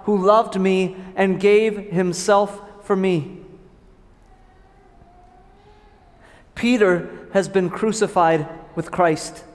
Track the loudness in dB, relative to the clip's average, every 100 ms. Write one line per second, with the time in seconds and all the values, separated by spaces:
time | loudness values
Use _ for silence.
0 | 0 2 4 4 2 -2 0 2 0 -6
1 | -12 -2 0 2 4 4 2 -4 -4 -2
2 | -2 -2 2 2 2 -6 -18 -20 -4 0
3 | 0 -2 -4 -14 -20 -20 -20 -20 -20 -20
4 | -20 _ _ -20 -20 _ _ _ _ -20
5 | -20 -20 -20 -20 -20 _ -20 -20 _ _
6 | _ _ -20 -20 _ -4 0 2 4 2
7 | -2 -16 -2 -2 0 -2 -2 -2 -4 -2
8 | -2 2 2 2 -2 -12 -12 -10 -8 0
9 | 0 0 -8 -16 -20